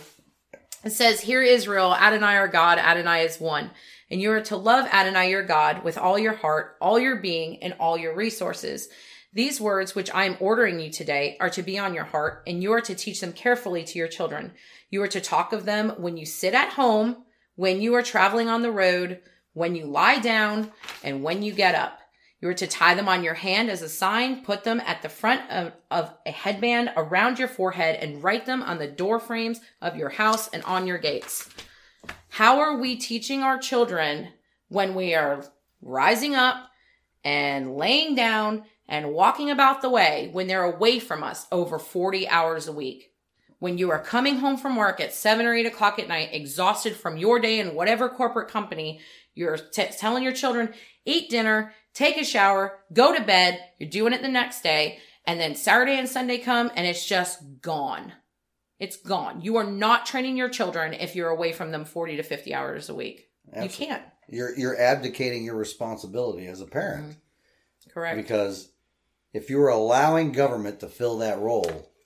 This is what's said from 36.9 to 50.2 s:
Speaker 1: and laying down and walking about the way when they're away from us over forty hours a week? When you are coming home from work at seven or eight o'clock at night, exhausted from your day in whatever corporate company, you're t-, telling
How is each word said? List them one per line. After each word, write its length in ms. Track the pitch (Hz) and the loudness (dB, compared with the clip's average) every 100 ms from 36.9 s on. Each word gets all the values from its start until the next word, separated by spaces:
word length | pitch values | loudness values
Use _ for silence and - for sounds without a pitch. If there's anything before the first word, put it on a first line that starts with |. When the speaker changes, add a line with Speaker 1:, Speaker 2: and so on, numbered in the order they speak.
| _ _ _ | _ _ _
Speaker 1:
and 520 | 143 147 143 139 131 139 | -2 -2 0 -2 -6 -2
laying 380 | 180 285 311 | 2 2 2
down 500 | 254 226 220 214 214 - _ - | 2 2 2 0 -4 -8 _ -8
and 240 | 151 147 | -6 -2
walking 380 | 156 202 262 294 | 4 4 4 0
about 320 | 277 269 269 | 4 4 4
the 80 | 254 | 2
way 400 | 240 165 151 - | 4 4 2 -4
when 140 | 175 185 | -4 -2
they're 180 | 190 | 0
away 340 | 175 175 226 247 | 0 0 0 -2
from 240 | - 151 | -4 -6
us 240 | 147 - - | -6 -10 -4
over 260 | 180 170 156 | -2 -2 -6
forty 500 | - 180 190 190 180 | -6 -2 -2 -2 0
hours 380 | 170 160 160 156 | 2 2 -2 -6
a 60 | |
week? 400 | 151 131 - _ _ _ _ _ _ | -8 -10 -10 _ _ _ _ _ _
When 180 | 180 175 | -4 0
you 140 | 180 | 0
are 80 | 156 | 0
coming 340 | - 233 277 262 | 0 0 2 2
home 200 | 277 277 | 0 -2
from 200 | 277 240 | -2 2
work 240 | 202 185 | 2 0
at 120 | 151 | -4
seven 320 | - 214 220 | 0 2 4
or 100 | 233 | 2
eight 120 | 233 226 | 2 0
o'clock 320 | - 208 208 | 2 2 2
at 100 | 170 | -4
night, 220 | 160 160 | -4 -4
exhausted 640 | 151 143 139 185 208 226 - | -8 -8 0 0 2 -4 -4
from 220 | 175 160 | -6 0
your 200 | 202 240 | 2 4
day 220 | 220 220 | 4 0
in 140 | 185 | -2
whatever 340 | 151 190 226 247 | 0 2 2 0
corporate 400 | 247 247 233 - | 0 -2 -2 -4
company, 500 | 214 190 156 156 156 - - _ | -6 -6 -8 -10 -12 -18 -20 _
you're 240 | - 170 156 | -6 -4 -4
t-, 260 | - - - - | -4 -4 -4 -2
telling 240 | 214 254 | -2 0